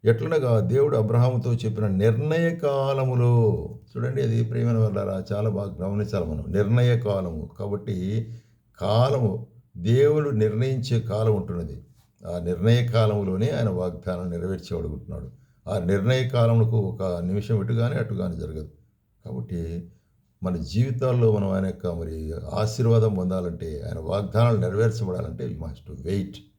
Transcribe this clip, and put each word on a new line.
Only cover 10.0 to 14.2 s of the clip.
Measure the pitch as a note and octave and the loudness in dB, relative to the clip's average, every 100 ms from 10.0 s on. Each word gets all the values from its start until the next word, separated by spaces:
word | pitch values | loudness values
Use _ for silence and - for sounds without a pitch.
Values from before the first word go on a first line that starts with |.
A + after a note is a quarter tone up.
| C#3+ D3+ D3 | 6 4 0
నిర్ణయించే | A2+ G#2+ G#2+ C3 C3 A2+ A#2+ | 2 2 2 -2 -2 0 -2
కాలం | - G#2 A2 G#2 | 0 0 2 2
ఉంటున్నది. | F#2 F2 E2 - - _ _ _ E2+ | 0 -6 -6 -10 -16 _ _ _ -8
ఆ | F2 | -6
నిర్ణయ | E2+ F2 G#2 A#2+ A#2+ | -4 0 4 4 4
కాలంలోనే | A#2 G#2+ G#2 F#2+ F#2 A#2+ | 2 2 2 0 0 0
ఆయన | D#3 A2+ | 0 0
వాగ్దానం | F2+ F2+ E2+ F#2 F2+ | 0 -4 -4 -6 -4